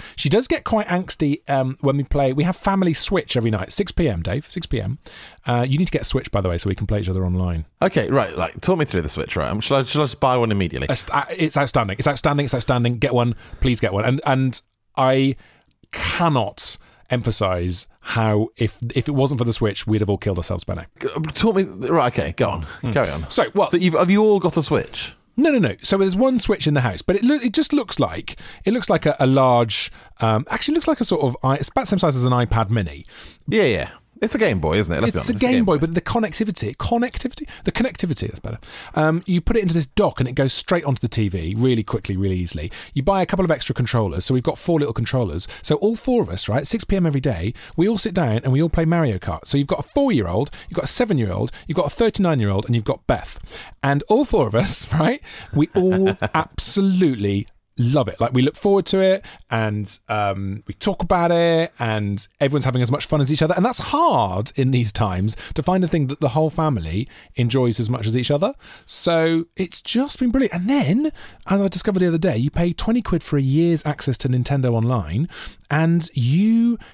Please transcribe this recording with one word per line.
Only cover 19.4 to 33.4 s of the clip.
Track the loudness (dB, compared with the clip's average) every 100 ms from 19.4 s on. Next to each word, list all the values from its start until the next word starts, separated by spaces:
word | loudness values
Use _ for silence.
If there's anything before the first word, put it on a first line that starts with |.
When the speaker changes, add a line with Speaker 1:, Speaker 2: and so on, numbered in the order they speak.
Speaker 1:
the | 0
Switch, | 0 -2 -2 -2
we'd | 0
have | 2
all | 0
killed | -2 -4
ourselves | -4 -6
by | -6 -8
now. | -10 _
Speaker 2:
G-, | -6 -6 -6
talk | 0 2 2
me, |
right, | 0 -4 0 2 2
okay, | 0 -4
go | -2 -2
on. | -2
Speaker 1:
Hmm. | -8 -8 -4
Speaker 2:
Carry | -2 -2
on. | -4 -2
Speaker 1:
So, | 0 0
what? | 2 2
Speaker 2:
So | 4
you've, | 4 4
have | 4
you | 4
all | 6 4
got | 2 0
a |
Switch? | 0 0 -2 -10 -12 -14 _ 2
Speaker 1:
No, | 4
no, | 4
no. | 2 0
So | -2 2
there's | 2 2
one | 2 2
Switch | 0 0 2
in |
the | 2
house, | 0 -2
but | -2 2
it |
loo-, | 2 2
it | 0
just | 0 2
looks | 0 -2 -2
like, | -2 -2 -10 -14 -18 -6 -2
it |
looks | 0 2
like | 2 2
a, | 2
a | 2
large, | 4 6 4 2 0 -4 -8 -20 -4
um, | 0 0 -2
actually | -4 0 0
looks | 0
like | 0
a | 0
sort | 2
of | 0 0
i-, | 0 0
it's | 0
about | -2
the | 0
same | 2
size | 2 2
as | 2
an |
iPad | 2 2 2 2
Mini. | 0 -2 -8 -18 -20 -20 -16